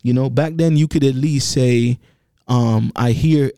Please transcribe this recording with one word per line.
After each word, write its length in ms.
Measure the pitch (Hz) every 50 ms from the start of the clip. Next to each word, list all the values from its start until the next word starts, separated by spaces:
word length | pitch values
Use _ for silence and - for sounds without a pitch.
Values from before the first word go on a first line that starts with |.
You 120 | - 120 123
know, 160 | 127 131 131
back 240 | 123 135 151 160 165
then 220 | 165 165 165 156
you 100 | 147 156
could 160 | 151 - 156 139
at 120 | 135 131
least 360 | 131 139 156 147 135 - -
say, 480 | - 143 127 123 123 117 120 120 127 - _ _ _ _ _ _ _ _ _
um, 440 | - 123 123 120 117 110 110 113 - -
"I 160 | - 120 120
hear, 400 | 113 - - 160 156 147 139 131 -